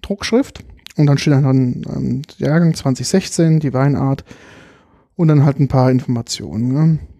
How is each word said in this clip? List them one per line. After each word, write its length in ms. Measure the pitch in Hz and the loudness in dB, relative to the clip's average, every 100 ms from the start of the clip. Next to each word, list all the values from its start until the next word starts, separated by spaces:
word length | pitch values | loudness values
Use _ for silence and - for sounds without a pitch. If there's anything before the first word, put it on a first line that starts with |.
Druckschrift. 640 | - 202 - 226 277 - - - - - | -10 -8 -2 -2 -2 -8 -20 -20 -16 0
Und 80 | 147 | 2
dann 120 | 139 | 2
steht 140 | - | 2
dann, 500 | 143 139 131 127 123 - - | 2 2 2 0 -4 -8 -8
ähm, 260 | 131 123 143 - | -4 -6 -8 -6
Jahrgang 360 | 139 160 170 | 0 2 2
zwanzig 340 | 156 139 127 127 | 0 -2 -4 -2
sechzehn, 520 | 190 - - 165 160 | -2 -2 -2 2 2
die 120 | 147 | 0
Weinart 520 | 127 139 143 135 139 - - - - - _ _ _ _ - | 0 0 0 -2 -4 -8 -20 -20 -20 -20 _ _ _ _ -2
und 120 | 165 | 2
dann 160 | 151 147 | 4 4
halt 140 | 139 | 2
ein 100 | 135 | 0
paar 200 | 131 127 | 2 2
Informationen, 840 | 127 120 120 117 - 98 90 123 | 2 0 -6 -6 -10 -8 -6 -2
ne? 260 | 135 160 156 - | 0 2 0 -4